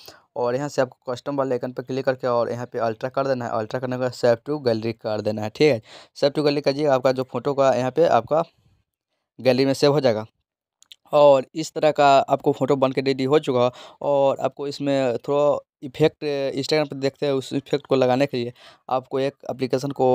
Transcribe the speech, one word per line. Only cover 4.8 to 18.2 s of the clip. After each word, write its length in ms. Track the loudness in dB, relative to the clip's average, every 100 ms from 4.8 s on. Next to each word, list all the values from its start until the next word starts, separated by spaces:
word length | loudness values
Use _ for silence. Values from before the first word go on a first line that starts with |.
| -4
कर 260 | -6 -6 -4
देना 220 | -4 -6
है, 80 | -8
ठीक 220 | 0 2
है। 80 | 2 -4 -20 -20 -2
save 180 | -2
to 100 | 0
gallery 200 | 0 0
कीजिएगा, 300 | -2 0 0
आपका 180 | 2 2
जो 120 | 0
फोटो 300 | -4 -6 -4
का 180 | 2 2
यहाँ 160 | 2 0
पे 160 | 0 2
आपका 340 | 2 2 -2 -2 _ _ _ _ _ _ _ _ -2
गैलरी 260 | 2 2 2
में 80 |
सेव 180 | 2 2
हो 80 | 4
जाएगा। 260 | 2 0 -4 _ _ _ _ _ _ -20 _
और 340 | 6 6 6 2 -8
इस 160 | -8
तरह 180 | -2 0
का 160 | 4 6 4 4
आपको 220 | 0 0
फ़ोटो 240 | 0 0 2
बन 160 | 0
के 80 | 0
रेडी 240 | -2 -2 0
हो 120 | 0
चुका 300 | 2 0 0 -2 -14 -8
और 380 | -2 2 2 0
आपको 260 | -4 -4 -10
इसमें 500 | -6 -2 0 0 -2
थोड़ा 400 | -2 0 2 0 -4 _
इफेक्ट 420 | -14 0 0 0 -6 -4 -4 -4
Instagram 320 | -2 0 -2
पे 80 | -4
देखते 300 | -4 -2 -2
हैं, 60 |
उस 200 | -2 -4
इफेक्ट 340 | -8 -4 -4 0
को 100 | 2
लगाने 300 | 2 2